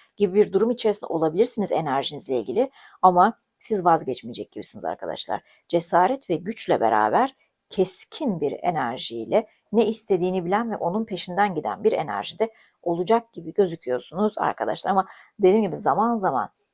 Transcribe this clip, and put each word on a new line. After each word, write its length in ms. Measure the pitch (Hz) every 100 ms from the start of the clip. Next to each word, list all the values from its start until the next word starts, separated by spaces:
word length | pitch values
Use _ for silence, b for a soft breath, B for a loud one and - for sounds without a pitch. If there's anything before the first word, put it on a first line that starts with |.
| b -
gibi 180 | 196
bir 180 | 190 196
durum 180 | 180 226
içerisinde 360 | 240 220 202 -
olabilirsiniz 680 | 165 160 165 254 - 190
enerjinizle 680 | - 156 135 131 147 127 127
ilgili. 320 | 98 123 269 b b b
Ama 360 | 185 180 196 - _ _
siz 260 | - 208
vazgeçmeyecek 680 | 175 165 - 123 117 120 101
gibisiniz 320 | - 104 110
arkadaşlar. 580 | 87 90 87 - - 101 b b -
Cesaret 600 | 170 165 170 185 277 -
ve 60 | 160
güçle 440 | 170 226 - 139
beraber 560 | 113 110 107 147 262 - _ _ _
keskin 720 | - 185 - - - 294 175
bir 160 | 143 -
enerjiyle 840 | - 165 127 123 - 117 110 190 226 b _
ne 140 | 202 220
istediğini 580 | 220 - 190 180 185
bilen 260 | 170 202 233
ve 60 | 208
onun 280 | 170 196
peşinden 500 | 226 180 - 180 208
giden 300 | 160 110 95
bir 80 | 214
enerjide 580 | - 151 101 104 - 220 b b b
olacak 500 | - 170 175 226 226
gibi 220 | - 165
gözüküyorsunuz 840 | 160 190 165 - 127 - 156 208 -
arkadaşlar. 520 | - - 110 - -
Ama 160 | 196 185 B B -
dediğim 240 | 185 214
gibi 140 | 202 147
zaman 400 | - 151 226 233
zaman 320 | 190 131 101 _ _